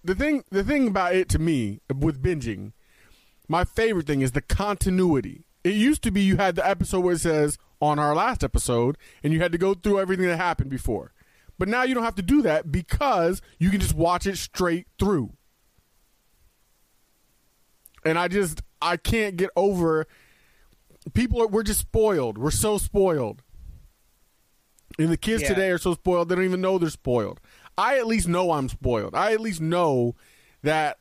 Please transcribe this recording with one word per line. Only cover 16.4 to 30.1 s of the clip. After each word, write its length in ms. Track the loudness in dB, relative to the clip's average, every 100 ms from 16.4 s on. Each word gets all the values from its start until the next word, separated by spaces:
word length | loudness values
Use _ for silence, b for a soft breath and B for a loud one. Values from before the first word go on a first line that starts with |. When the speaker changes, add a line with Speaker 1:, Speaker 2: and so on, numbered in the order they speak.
| _ _ _ _ _ _ _ _ _ _ _ _ _ _ -20 _
Speaker 1:
And 140 | -2 0
I 100 | 0
just, 340 | 0 -2 -6 -14 _
I 160 | -4 -2
can't 400 | 0 0 0 -2
get 120 | -2 2
over, 520 | 0 2 2 0 -2 b b b b b b _ _ -20 -4
people 280 | -2 0 0
are, 60 | 2
we're 160 | 0
just 160 | 0 -4
spoiled. 580 | 0 2 4 2 -2 -2
We're 140 | -2
so 260 | 0 0 0
spoiled. 680 | 0 2 2 2 -4 -8 _ -20 -20 -20 -20 _ _ _ _ _ _ _ _ _ _ -2
And 120 | 0
the 60 | 0
kids 260 | -2 -2
Speaker 2:
Yeah. 60 | 0
Speaker 1:
today 200 | 0 0
are 80 | 0
so 160 | -2
spoiled, 360 | -2 0 0 0
they 60 | 0
don't 80 |
even 180 | 0 0
know 160 | 0 0
they're 120 | -2
spoiled. 500 | -4 -2 -2 -2 -10 B B B -2
I 200 | 0 0
at 80 | 0
least 200 | -2 0
know 240 | 0 0
I'm 180 | 0 -4
spoiled. 460 | -4 -2 -2 -2 -2
I 180 | 0
at 60 | 0
least 220 | -4 -4
know 540 | -2 0 2 2 0